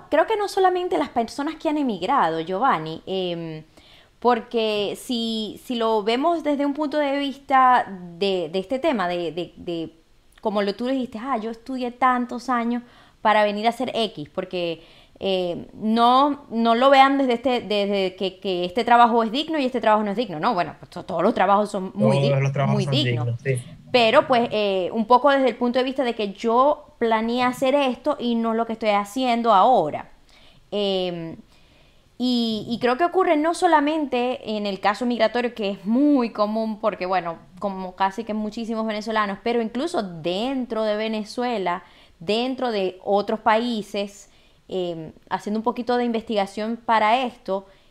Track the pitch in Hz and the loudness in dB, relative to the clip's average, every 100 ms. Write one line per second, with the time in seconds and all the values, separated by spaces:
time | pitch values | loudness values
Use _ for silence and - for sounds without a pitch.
0 | - 294 339 427 392 - 381 359 359 359 | 0 0 2 0 -2 2 2 2 -2 -2
1 | 285 - 226 - 285 320 320 302 269 196 | -2 -2 -4 -4 -6 -4 -2 0 -2 -2
2 | 175 269 180 160 165 185 262 190 156 160 | 0 2 2 0 -4 0 2 0 -2 -10
3 | - 190 185 170 165 156 156 _ - - | -6 -4 -4 -6 -8 -12 -14 _ -20 -20
4 | _ _ 233 240 220 233 220 208 202 165 | _ _ 0 0 0 -2 -2 -2 -2 -6
5 | - 240 226 226 214 - - 240 226 220 | -6 -4 -2 -4 -6 -10 -8 -2 0 0
6 | 202 240 285 339 294 285 285 285 302 302 | 0 0 0 0 0 -2 -2 -2 -2 -2
7 | 285 277 285 247 - 269 254 254 - 196 | -2 -2 -4 -6 0 4 6 4 2 -8
8 | 180 170 196 190 160 185 185 262 320 254 | -12 -4 -2 0 -2 -4 -4 -2 0 0
9 | 180 175 170 160 165 - 175 170 160 - | 0 -2 -4 -6 -8 -10 -8 -6 -8 -12
10 | _ _ _ _ 226 208 202 202 247 269 | _ _ _ _ -4 -2 -2 -2 -2 -4
11 | 240 220 254 247 220 226 - 262 247 240 | -4 -8 -6 -4 -6 -10 -10 -8 -6 0
12 | 262 247 240 240 233 247 233 240 240 - | 2 2 -2 -6 -4 -2 -2 -4 -6 -20
13 | - _ 220 214 208 208 220 233 254 - | -20 _ 2 4 4 2 -2 -2 -4 -2
14 | 226 - 151 - 180 185 170 160 - - | -4 -6 -12 -10 -8 -4 -4 -6 -12 -20
15 | _ - - 185 180 170 - - 214 226 | _ -8 -2 -2 -2 -6 -10 -8 -2 4
16 | 233 254 285 285 - 226 233 233 269 277 | 6 6 4 0 -6 -2 2 4 6 8
17 | 269 277 269 240 262 247 190 208 202 202 | 8 6 2 0 0 0 0 0 0 0
18 | 190 185 190 185 202 180 180 180 233 240 | -2 -2 -6 -6 -4 -2 -2 -2 4 6
19 | 233 233 226 233 311 320 254 247 220 214 | 6 4 0 -2 -2 -2 -2 0 2 2
20 | 214 196 240 156 190 208 160 - - - | 2 -4 -4 -2 -2 0 -2 -6 -14 -14
21 | 160 170 180 - 190 202 208 202 185 - | -6 0 2 2 4 4 2 -4 -6 0
22 | 208 139 139 139 135 139 139 139 - 262 | 2 4 2 2 0 0 0 0 0 0
23 | 302 120 120 117 139 131 - - - 247 | 0 0 -2 -4 -4 -4 -6 -20 -2 2
24 | 226 220 - 247 240 220 208 190 175 226 | 4 4 4 2 2 0 0 0 -2 -2
25 | 214 247 285 277 262 220 247 247 254 269 | 4 4 6 4 2 0 -2 0 -2 -2
26 | 247 226 208 196 226 226 269 - - - | -2 -2 -4 -4 0 4 4 2 -4 -4
27 | 233 220 226 240 247 247 262 277 269 240 | 0 0 0 0 0 0 2 2 2 -2
28 | - 285 240 233 226 226 226 220 220 202 | -2 -2 0 0 0 -2 -2 -2 0 0
29 | 202 - 262 233 233 202 208 247 156 127 | 0 -2 0 0 4 6 6 6 2 -4
30 | - - _ - - - - 208 202 190 | -12 -20 _ -20 -20 -20 -8 -4 -2 -2
31 | 180 175 165 160 - _ _ _ _ _ | -2 -6 -10 -12 -20 _ _ _ _ _
32 | _ - 247 247 233 220 - 233 247 247 | _ -6 -2 0 0 -4 -6 -2 0 2
33 | 349 349 359 311 311 339 359 320 285 320 | 2 2 2 2 2 2 4 4 2 0
34 | 294 247 247 254 - 214 208 190 196 208 | -2 -2 -2 -4 -6 -6 -4 -2 0 0
35 | 247 240 220 240 240 233 202 196 175 233 | -2 0 0 0 -4 -2 -4 -4 0 2
36 | 294 285 233 - 208 220 226 214 220 185 | 4 4 2 0 -2 -2 -4 -4 -4 -4
37 | 180 185 170 165 - 185 208 190 185 185 | -2 -2 -2 -8 -12 -8 -8 -6 -8 -2
38 | 190 190 220 214 214 208 220 226 220 208 | -2 -2 -6 -4 -6 -6 -6 -4 -4 -4
39 | 214 220 208 196 - 233 226 240 311 339 | -2 -2 -2 -2 -2 -2 -2 -4 -4 -4
40 | 202 170 160 180 240 269 240 220 220 208 | -6 -6 -4 -4 -2 -4 -4 -4 -2 -2
41 | 220 220 208 - 247 233 180 175 - - | -2 -4 -6 -4 -4 -2 -2 -4 -8 -20
42 | - - 165 214 247 254 254 214 190 - | -20 -12 -4 -2 -2 -2 -2 -2 -2 -4
43 | - 202 202 220 - 220 240 226 196 208 | 0 0 0 -2 2 2 2 -4 -6 -6
44 | 202 - - _ _ _ - 190 180 165 | -6 -10 -20 _ _ _ -10 -6 -6 -6
45 | 160 - - 185 214 214 220 240 247 247 | -12 -16 -10 -8 -4 -4 -2 -4 -2 0
46 | 240 226 220 214 196 - 214 226 - 226 | 0 -2 -2 -2 -2 -4 -6 -6 0 2
47 | 214 240 254 - - 190 196 _ _ | 4 2 0 -8 -6 -6 -6 _ _